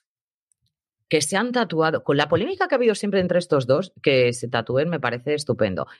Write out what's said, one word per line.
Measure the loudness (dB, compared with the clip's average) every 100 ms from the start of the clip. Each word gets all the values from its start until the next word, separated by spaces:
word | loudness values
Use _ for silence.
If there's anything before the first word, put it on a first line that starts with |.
| _ _ _ _ _ _ _ _ _ _ -2
que | -2
se | 0 -2
han | -2
tatuado, | -2 -2 0 0 0 0
con | 0
la | 2
polémica | 0 -2 -4 -2
que | 0
ha |
habido | 2 0
siempre | 0 0
entre | 2 0
estos | 0 0 2
dos, | 0 0 -4
que | 2 4 2
se | 0 -4
tatúen | -4 -2 -2 -2
me | -2
parece | -4 -4 -4
estupendo. | -4 -2 0 0 -2 -6 -8